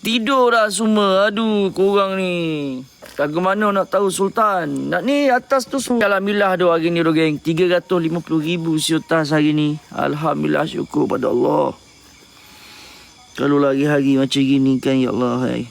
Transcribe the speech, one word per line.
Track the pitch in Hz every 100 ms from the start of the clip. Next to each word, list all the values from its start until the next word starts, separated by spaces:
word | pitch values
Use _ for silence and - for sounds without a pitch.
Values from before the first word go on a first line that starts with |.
Tidur | 214 240 220 269 247
dah | 233 214
semua. | 196 220 214 202 190 208
Aduh, | 208 226 208 196
korang | 175 196 202 196 190
ni. | 185 175 165 151 143 127 135 _ - -
Lagu | 147 156
mana | 185 196 214
nak | 196 180
tahu, | 196 202
Sultan? | 185 196 - 214 190 156 139 139
Nak | 175
ni, | 196 285 285
atas | 247 247 269
tu | 247 277
semua. | 233 240 208
Alhamdulillah, | 196 196 208 196 185
doa | 180 170
hari | 165
ni, | 170
doa | 160
geng. | 160 160 147
Tiga | 156 160 180
ratus | 175 170 180
lima | 165 170
puluh | - 160
ribu | 151 175 165 156
siutas | 151 160 - 165 151
hari | 156 151 151
ni. | 151 151 -
Alhamdulillah, | - 143 147 156 147 151 147 156
syukur | - - 147 131
pada | - 123
Allah. | - - 147 139 - - - - - - - - - - - - - - - - -
Kalau | 139 143
lagi | 139 135 147
hari | 147 139 135
macam | 135 139
gini | 135 139 135 131
kan, | 135 135
ya | 127
Allah, | 135 123 123 127
hai. | 120 123